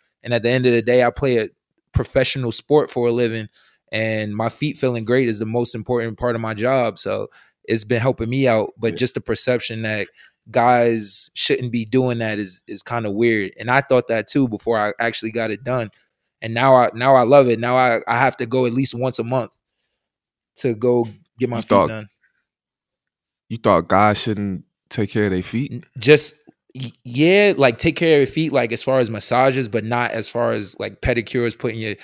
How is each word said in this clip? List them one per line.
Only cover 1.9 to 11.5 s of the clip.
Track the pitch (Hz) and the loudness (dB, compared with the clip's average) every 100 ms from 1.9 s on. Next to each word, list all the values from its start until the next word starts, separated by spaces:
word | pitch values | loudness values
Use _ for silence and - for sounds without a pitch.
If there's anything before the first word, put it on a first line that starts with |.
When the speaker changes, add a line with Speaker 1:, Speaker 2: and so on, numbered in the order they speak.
Speaker 1:
professional | - 117 135 127 139 123 | -4 -2 0 -2 -2 -4
sport | - - 147 123 | -4 2 2 2
for | 127 120 | 0 0
a | |
living, | 117 120 113 110 _ _ _ _ | 0 -2 -4 -10 _ _ _ _
and | 107 110 110 107 104 | -4 -2 -2 -4 -4
my | 113 | -6
feet | - 151 160 | -4 -6 -2
feeling | 131 120 | -2 -2
great | 110 127 123 | 0 0 2
is | 107 | -2
the | 110 | -4
most | 117 117 117 | -4 -4 -4
important | 110 123 113 107 | -4 -4 -4 -4
part | 123 113 | -4 -4
of | |
my | 110 | -6
job. | 107 120 135 117 92 | -4 -2 0 -2 -4
So | - 104 104 _ _ _ - | -6 -6 -6 _ _ _ -4
it's | 113 | -4
been | 107 120 | 0 0
helping | 127 - 117 | 0 -2 -2
me | 131 131 | 0 2
out, | 110 101 - | 2 0 -4
but | 113 | -4
Speaker 2:
Yeah. | - | -2
Speaker 1:
just | 123 - | -4 -4
the | |
perception | - 110 - 123 - 113 | -6 -4 -2 -2 -4 -8
that | 110 107 101 _ _ _ - | -6 -6 -8 _ _ _ -6
guys | 117 120 123 120 113 104 - - | 2 4 4 4 2 -2 -4 -4
shouldn't | - - | -4 -2